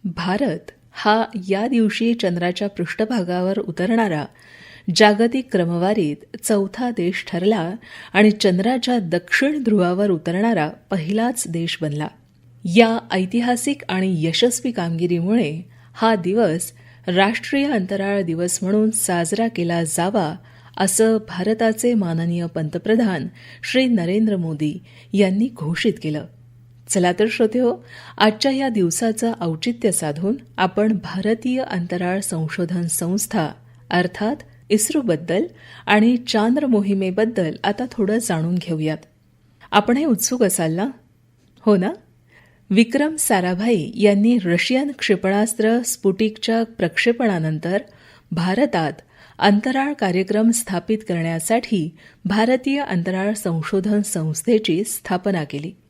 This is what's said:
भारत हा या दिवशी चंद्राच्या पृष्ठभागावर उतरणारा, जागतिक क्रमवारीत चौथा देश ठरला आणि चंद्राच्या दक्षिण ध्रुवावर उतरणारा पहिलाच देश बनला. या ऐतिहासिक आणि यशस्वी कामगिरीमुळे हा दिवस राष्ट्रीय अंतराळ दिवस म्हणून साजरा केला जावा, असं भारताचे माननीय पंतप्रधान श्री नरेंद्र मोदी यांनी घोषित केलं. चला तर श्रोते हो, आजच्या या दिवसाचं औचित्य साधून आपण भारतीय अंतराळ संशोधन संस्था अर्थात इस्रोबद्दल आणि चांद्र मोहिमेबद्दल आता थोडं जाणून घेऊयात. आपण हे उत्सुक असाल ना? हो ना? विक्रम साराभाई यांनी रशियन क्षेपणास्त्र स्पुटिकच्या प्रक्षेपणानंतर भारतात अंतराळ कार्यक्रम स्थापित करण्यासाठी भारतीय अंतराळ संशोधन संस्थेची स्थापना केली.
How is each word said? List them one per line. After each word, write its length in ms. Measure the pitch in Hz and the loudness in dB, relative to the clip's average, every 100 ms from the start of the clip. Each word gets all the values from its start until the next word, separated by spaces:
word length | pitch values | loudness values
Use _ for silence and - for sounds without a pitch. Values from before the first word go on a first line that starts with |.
भारत 680 | 190 165 175 196 269 165 - _ _ | -8 -6 -4 0 0 -2 -8 _ _
हा 340 | - 214 220 226 208 185 | -4 2 2 2 -4 -2
या 180 | 196 233 | -2 2
दिवशी 460 | 240 220 - 233 | 2 2 2 0
चंद्राच्या 560 | 233 196 175 175 180 202 | 0 0 0 -2 -2 -4
पृष्ठभागावर 880 | 202 170 - 220 240 180 180 185 196 | -4 -6 -2 -2 -2 -2 -2 0 -2
उतरणारा, 680 | 202 160 185 226 214 156 139 _ - - - - - 170 | -4 -4 0 2 2 -2 -4 _ -20 -20 -20 -12 -4 4
जागतिक 560 | 214 208 233 262 254 | 4 6 2 0 -2
क्रमवारीत 640 | 196 170 175 180 220 156 147 - - | 0 0 0 0 2 0 -2 -10 -12
चौथा 460 | - 208 196 208 247 | -2 0 0 -4 -4
देश 360 | 226 175 190 - | -2 -2 -4 -6
ठरला 480 | 175 190 220 165 220 - - - | -2 2 2 -2 -6 -14 -20 -2
आणि 180 | 190 214 | 4 4
चंद्राच्या 680 | 208 202 180 208 254 247 247 | 6 2 2 2 0 0 0
दक्षिण 640 | 175 175 - - 277 302 | 0 -4 -2 0 0 0
ध्रुवावर 460 | 233 214 180 180 208 | 2 2 2 2 0
उतरणारा 600 | 170 160 175 226 208 151 | 0 -2 0 0 0 -2
पहिलाच 760 | - _ 190 156 208 233 240 - | -6 _ -4 -2 0 0 -2 -6
देश 300 | 165 170 - | -4 -4 -4
बनला. 260 | 151 147 151 - _ _ _ - | -4 -4 -6 -10 _ _ _ -10
या 360 | 175 175 226 226 - | 2 6 6 4 -2
ऐतिहासिक 720 | 190 185 233 240 240 285 277 - | -2 -2 -2 -2 -2 -2 -6 -4
आणि 360 | 185 190 175 160 | -2 -2 0 -2
यशस्वी 460 | 165 247 240 254 | 0 0 0 -6
कामगिरीमुळे 920 | 233 170 165 175 175 175 226 165 160 180 - - | -4 -4 -2 -2 -2 0 0 0 -6 -12 -20 -20
हा 220 | - 226 220 | -2 0 0
दिवस 560 | 170 208 208 165 - - - - - | 0 2 2 0 -6 -14 -20 -12 -2
राष्ट्रीय 640 | 180 196 226 - 277 277 | 2 2 2 -2 0 0
अंतराळ 500 | 247 185 196 196 202 | 0 -2 -4 -2 -2
दिवस 380 | 175 165 180 - | -2 -2 -2 -2
म्हणून 280 | 185 214 220 | 0 2 2
साजरा 580 | 220 - 175 170 202 226 | 0 0 0 0 0 -2
केला 360 | 226 175 170 | 0 -2 0
जावा, 520 | 165 - 175 220 160 175 - - - - | -2 -2 0 0 -2 -4 -14 -20 -18 -2
असं 400 | 196 - 220 220 220 | 0 4 4 2 -2
भारताचे 680 | 180 190 220 226 220 240 | -4 -2 2 0 2 0
माननीय 520 | 240 180 165 170 170 170 | 2 0 -2 -2 -2 -4
पंतप्रधान 840 | 160 156 165 - 226 226 175 123 - - - | -4 -4 -4 0 2 2 0 -6 -12 -20 -16
श्री 220 | - 254 262 | -2 0 2
नरेंद्र 500 | 226 170 202 220 196 | 2 2 0 2 0
मोदी 480 | 165 151 151 180 - - - | -2 -2 -4 -4 -14 -20 -6
यांनी 360 | 196 190 190 247 - | 2 2 2 -2 -2
घोषित 380 | 151 170 233 - | -6 0 0 -2
केलं. 220 | 156 151 - - - - - - - | -4 -6 -8 -18 -20 -20 -20 -20 -4
चला 220 | 196 180 | 0 2
तर 140 | 175 214 | 2 0
श्रोते 280 | 220 220 233 | 2 0 2
हो, 260 | 240 - - - - - | 0 0 -10 -20 -18 2
आजच्या 340 | 214 214 277 | 2 4 0
या 180 | 269 269 | 2 0
दिवसाचं 640 | 220 175 165 226 220 233 226 | 2 0 2 -2 0 -2 -2
औचित्य 500 | 170 160 240 233 220 | -4 -2 -4 0 0
साधून 440 | 202 156 147 190 269 - - | 0 -2 -4 -2 -4 -6 -2
आपण 400 | 190 196 214 214 | 0 2 0 0
भारतीय 580 | - 185 208 226 247 254 | -4 -4 -2 0 -2 -4
अंतराळ 580 | 262 180 175 175 180 190 | -2 -4 -4 -2 -2 -2
संशोधन 680 | 190 165 156 - 170 180 170 | -4 -4 -4 -4 -4 -2 -2
संस्था 640 | - 170 190 - 214 156 - - - - | -2 -2 -2 -2 -2 -4 -6 -20 -20 -4
अर्थात 460 | 175 180 - 214 294 - - - | -2 -2 -2 -4 -4 -10 -20 -2
इस्रोबद्दल 760 | 208 - 311 240 160 170 175 349 - - - - | 0 2 -2 0 -2 -2 -2 -2 -8 -20 -16 2
आणि 320 | 208 220 247 | 4 4 2
चांद्र 480 | 247 220 220 262 285 | 0 0 2 2 2
मोहिमेबद्दल 880 | 220 196 196 185 185 220 226 165 - | 2 2 0 0 0 0 0 -4 -2
आता 200 | - - 247 | -4 -2 -6
थोडं 260 | - 196 220 | -2 0 0
जाणून 340 | 226 165 160 180 | -2 -2 0 -2
घेऊयात. 420 | 170 160 156 156 - _ _ _ _ _ - | -2 -4 -2 -4 -10 _ _ _ _ _ 0
आपण 260 | - 220 247 | 0 2 2
हे 80 | 311 | 2
उत्सुक 380 | 202 - 247 | 0 0 2
असाल 300 | 208 175 160 | 0 2 -2
ना? 140 | 165 233 - _ _ _ _ _ _ | 0 -4 -6 _ _ _ _ _ _
हो 140 | - 202 | 2 2
ना? 140 | 190 370 _ _ _ - _ _ _ | 2 -4 _ _ _ -20 _ _ _
विक्रम 460 | 190 233 277 302 320 | 2 2 2 0 0
साराभाई 760 | - 208 180 180 226 220 151 - | 0 2 2 0 0 0 0 2
यांनी 420 | 202 202 214 247 | 4 6 4 4
रशियन 540 | 185 170 - 254 285 269 | 2 0 2 0 -2 -4
क्षेपणास्त्र 840 | - 190 190 202 220 - 220 233 | 0 0 2 0 0 0 2 2
स्पुटिकच्या 840 | 240 - 196 185 220 214 - 226 | -2 -2 -2 0 -2 -2 -2 -2
प्रक्षेपणानंतर 1120 | 226 - 170 - 240 233 240 180 160 156 165 196 - - - - _ | -2 -4 -4 0 0 2 0 0 -2 -2 -2 -2 -4 -20 -20 -20 _
भारतात 600 | 165 175 196 285 175 156 - _ _ - - | -4 0 0 0 0 -2 -6 _ _ -20 0
अंतराळ 540 | 208 208 262 262 277 | 2 4 2 -2 -2
कार्यक्रम 580 | 294 196 185 185 208 226 | -2 0 0 0 2 2
स्थापित 460 | 233 - 190 170 220 214 | 2 -2 -6 -2 -4 -2
करण्यासाठी 880 | 170 165 165 160 226 240 202 160 - - _ 180 | -4 -2 -4 0 0 0 -2 -2 -8 -20 _ -2
भारतीय 580 | 202 226 254 262 277 285 | 0 2 2 0 -2 -2
अंतराळ 440 | 180 175 190 196 | -2 -2 -2 -2
संशोधन 680 | 214 185 165 156 196 196 208 | -2 -2 -4 -2 -2 0 0
संस्थेची 840 | 202 180 160 156 - 226 214 170 | 0 -2 -4 -4 2 2 2 -2
स्थापना 600 | 226 - - 180 202 185 | -2 -8 -4 -4 -2 -2
केली. 280 | 147 143 160 - _ | -4 -8 -10 -14 _